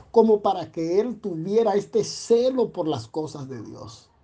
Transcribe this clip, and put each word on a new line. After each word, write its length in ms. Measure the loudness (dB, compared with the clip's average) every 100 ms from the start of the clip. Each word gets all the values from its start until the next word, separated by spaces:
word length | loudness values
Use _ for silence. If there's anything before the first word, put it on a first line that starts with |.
| 2
como 300 | 4 6 4
para 300 | 2 -2 -6
que 300 | -6 0 0
él 180 | 0 -4
tuviera 540 | -8 -6 0 2 2
este 300 | 0 0 -2 -2
celo 640 | -8 2 2 4 0 -2
por 160 | -2 -4
las 200 | -4 -6
cosas 400 | -8 -8 -10 -12
de 120 | -12
Dios? 480 | -14 -16 -18 -20 _ _